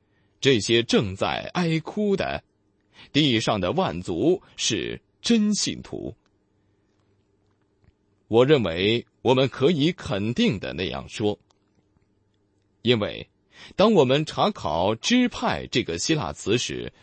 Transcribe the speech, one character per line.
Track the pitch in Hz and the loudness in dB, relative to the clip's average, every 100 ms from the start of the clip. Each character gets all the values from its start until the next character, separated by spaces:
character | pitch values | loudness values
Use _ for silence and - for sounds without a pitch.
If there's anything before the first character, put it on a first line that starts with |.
| _ _ _ - | _ _ _ -2
这 | 131 120 | 0 2
些 | - 117 | 2 0
正 | 120 240 104 95 | 2 0 0 -4
在 | 101 60 - | -4 -4 -6
哀 | - 175 160 | -4 -2 -2
哭 | - - 104 98 | -4 -4 -2 -2
的 | 69 69 _ _ _ _ _ - - | -2 -6 _ _ _ _ _ -20 -4
地 | 139 151 113 | 0 2 2
上 | 120 107 | 2 0
的 | 87 | 0
万 | 143 165 85 | 0 -2 -4
族 | 92 85 139 180 - - | -4 0 2 0 -4 -6
是 | - 101 60 58 _ _ | -4 -2 -4 -10 _ _
真 | - 233 208 | 0 2 2
信 | 202 - 76 | 0 -4 -6
徒。 | - - - - _ _ _ _ _ _ _ _ _ _ _ _ _ _ _ _ _ _ _ _ - | -10 -10 -10 -14 _ _ _ _ _ _ _ _ _ _ _ _ _ _ _ _ _ _ _ _ 2
我 | 113 131 | 4 6
认 | 147 | 4
为 | 95 82 101 117 - _ | 2 0 2 0 -4 _
我 | 107 | 2
们 | 127 135 | 4 2
可 | - 131 | 2 2
以 | 160 151 | 2 0
肯 | - - 101 107 | -2 -6 -4 -2
定 | 120 233 101 | 0 0 -2
的 | 65 | -6
那 | 71 90 | -6 -6
样 | 67 64 | -6 -10
说， | - 104 - _ _ _ _ _ _ _ _ _ _ _ _ _ _ | -4 -4 -4 _ _ _ _ _ _ _ _ _ _ _ _ _ _
因 | 113 120 | 0 2
为 | 95 55 - _ _ - - - | 0 -8 -16 _ _ -20 -8 2
当 | 214 | 4
我 | 196 127 | 6 4
们 | 143 156 | 4 0
查 | - 185 | 0 -2
考 | - 78 78 95 113 | -2 -4 0 0 -2
“支 | - 247 247 | 0 0 0
派” | - 226 82 64 | -2 -4 -4 -2
这 | 127 | -2
个 | - 87 | -2 -4
希 | - 160 | -2 -2
腊 | 85 | -4
词 | 76 92 120 | -6 -2 -2
时， | - 64 60 _ | -2 -8 -10 _